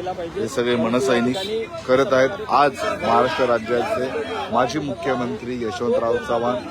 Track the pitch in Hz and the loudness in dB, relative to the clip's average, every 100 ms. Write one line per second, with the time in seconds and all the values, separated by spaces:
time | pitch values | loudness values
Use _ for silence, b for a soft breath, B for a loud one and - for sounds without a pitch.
0 | 117 185 170 165 110 - 120 120 113 123 | -2 -6 -6 -4 -2 0 2 2 2 2
1 | 131 120 120 127 101 110 - - - 127 | 2 2 2 0 -2 -4 -6 -6 2 4
2 | 135 131 131 117 107 127 147 120 - 98 | 4 4 4 0 2 4 4 2 -4 -2
3 | 104 117 123 131 127 117 110 120 120 127 | 2 4 4 2 2 0 0 0 0 -2
4 | 131 147 - - - 120 127 104 95 - | -2 -4 -6 -6 -2 0 0 -2 -6 -4
5 | 135 127 120 110 120 123 113 - 120 120 | -2 -2 -2 -6 -6 -6 -4 -2 0 0
6 | 117 117 113 117 120 123 110 | 2 0 0 -2 0 -2 -4